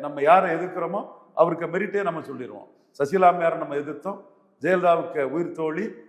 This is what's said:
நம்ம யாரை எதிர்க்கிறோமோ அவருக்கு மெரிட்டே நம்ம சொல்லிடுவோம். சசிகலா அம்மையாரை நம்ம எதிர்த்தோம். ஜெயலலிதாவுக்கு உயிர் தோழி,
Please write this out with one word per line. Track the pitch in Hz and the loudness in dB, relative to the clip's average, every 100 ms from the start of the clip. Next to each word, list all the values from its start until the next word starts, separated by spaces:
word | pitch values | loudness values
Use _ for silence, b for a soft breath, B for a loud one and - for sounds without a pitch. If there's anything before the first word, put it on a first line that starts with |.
நம்ம | 143 147 | -6 0
யாரை | 143 180 185 160 | 6 6 6 0
எதிர்க்கிறோமோ | 180 180 170 196 - - _ - | -4 -6 -6 -6 -8 -14 _ 2
அவருக்கு | 170 165 165 | 2 2 -4
மெரிட்டே | 175 208 202 | -4 -4 -4
நம்ம | 196 160 | -4 -6
சொல்லிடுவோம். | 135 127 123 104 - _ _ - | -8 -12 -12 -14 -18 _ _ -6
சசிகலா | 143 190 180 | -2 4 6
அம்மையாரை | 175 165 165 | 6 2 -2
நம்ம | 147 143 | -4 -6
எதிர்த்தோம். | 147 143 190 202 - _ _ _ | -6 -8 -10 -12 -14 _ _ _
ஜெயலலிதாவுக்கு | 151 185 175 170 131 151 | 0 2 4 2 0 -4
உயிர் | 131 156 170 | -2 -2 -4
தோழி, | - 156 160 214 - | -4 -4 -4 -6 -10